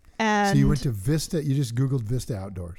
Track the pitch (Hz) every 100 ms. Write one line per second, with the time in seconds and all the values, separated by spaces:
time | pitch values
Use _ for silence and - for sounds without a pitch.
0 | - - 220 208 202 196 139 147 147 104
1 | 95 156 - 170 143 135 131 117 135 135
2 | 107 127 - 101 95 92 87